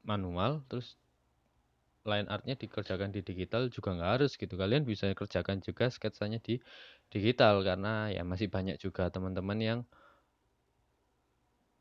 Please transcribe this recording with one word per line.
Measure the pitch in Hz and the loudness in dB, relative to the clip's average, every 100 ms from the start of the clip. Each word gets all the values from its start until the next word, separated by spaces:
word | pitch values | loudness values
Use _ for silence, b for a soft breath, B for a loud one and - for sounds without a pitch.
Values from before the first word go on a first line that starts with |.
| 110 | -4
manual, | 104 92 87 113 151 135 | -2 -2 0 0 -2 -6
terus | 123 - - _ _ _ _ _ _ _ _ _ _ 107 | -10 -10 -18 _ _ _ _ _ _ _ _ _ _ -2
line | 104 98 | 0 0
artnya | 101 120 | -4 -4
dikerjakan | 135 107 - 101 92 98 | -6 -6 -6 -4 -4 -2
di | 101 95 | -4 -6
digital | 90 90 117 127 | -6 -2 0 -2
juga | 117 101 87 | -2 -2 0
nggak | 87 123 | 2 4
harus | 139 - | 2 0
gitu. | 98 | -6
Kalian | 92 95 139 131 | -2 2 2 2
bisa | 101 98 95 | 0 0 -2
kerjakan | 101 90 87 98 - | -2 -2 0 -2 -4
juga | - 117 | 0 0
sketsanya | - 107 - 104 113 | 0 -6 -4 -4 -4
di | - 123 B B B B _ | -2 -4 B B B B _
digital | 104 107 127 113 101 95 | 2 2 8 8 8 4
karena | 92 101 110 107 | 0 0 0 -2
ya | 95 | -2
masih | 87 90 104 | -2 -2 0
banyak | 95 95 - | 0 -2 -2
juga | 95 - 87 | -4 0 -2
teman-teman | 92 95 92 98 107 | 0 -2 -2 -2 0
yang, | 110 120 120 b b b b _ _ _ _ _ _ _ _ _ _ _ _ _ _ _ | 0 0 -4 b b b b _ _ _ _ _ _ _ _ _ _ _ _ _ _ _